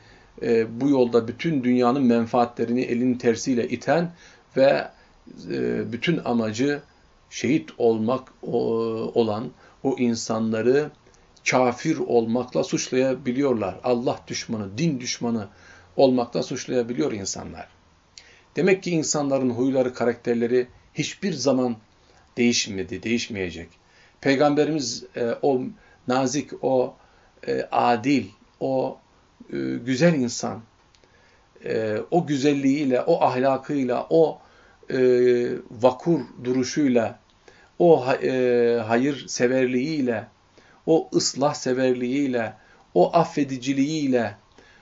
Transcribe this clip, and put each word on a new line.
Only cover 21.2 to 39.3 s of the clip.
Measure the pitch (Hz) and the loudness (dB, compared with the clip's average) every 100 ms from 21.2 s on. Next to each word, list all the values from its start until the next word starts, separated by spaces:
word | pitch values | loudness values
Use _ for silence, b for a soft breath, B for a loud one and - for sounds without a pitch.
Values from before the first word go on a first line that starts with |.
| 185 | -6
zaman | 143 135 127 123 110 _ b b b b - | -2 0 0 0 -4 _ b b b b 0
değişmedi, | 120 117 - 95 92 95 | 2 2 -2 -6 -8 -8
değişmeyecek. | 113 117 - 101 90 85 82 _ b b b _ | -2 -2 -4 -6 -6 -8 -16 _ b b b _
Peygamberimiz, | 139 135 147 143 147 156 120 - - 127 | 0 2 4 2 0 -2 -6 -10 -12 -6
e, | 117 - | -4 0
o | 143 127 131 - b b - | 0 0 -4 -12 b b -2
nazik, | 131 131 143 131 - | 0 0 -2 -6 -6
o, | 135 131 - - b b b _ - | 0 0 0 -6 b b b _ -6
e, | 131 | -6
adil, | - 127 120 120 127 135 104 - _ _ | -2 0 2 2 2 0 -2 -14 _ _
o, | 135 131 131 - _ _ _ _ - | -4 -2 -4 -8 _ _ _ _ -12
e, | 139 131 131 120 | -8 -6 -6 -4
güzel | 127 170 | 2 4
insan, | 151 120 - 117 110 - _ _ b b b b b b _ | 4 0 -4 -6 -8 -14 _ _ b b b b b b _
e, | - 113 110 107 - | -6 -4 -2 -4 0
o | 170 139 | -2 0
güzelliğiyle, | 143 147 143 135 143 139 123 | 0 2 2 2 2 2 2
o | - 170 | 2 2
ahlakıyla, | 143 127 135 131 - 147 123 120 - | 2 2 2 0 -2 -2 -2 -2 2
o, | 165 151 - b b b b - | 4 4 0 b b b b -6
e, | 131 127 123 123 120 123 127 - | 2 4 6 4 4 0 -4 -10
vakur | 123 123 120 170 151 117 131 | 2 2 2 0 0 -2 -8
duruşuyla, | 123 131 123 156 139 120 104 - _ b b b b - | -4 -2 -2 0 2 2 0 -6 _ b b b b 2
o | 175 151 123 | 4 6 4
ha-, | - | 0
e, | 131 131 123 120 117 117 | 0 0 2 2 2 2
hayırseverliğiyle, | 110 120 139 135 - | 0 2 0 -2 -8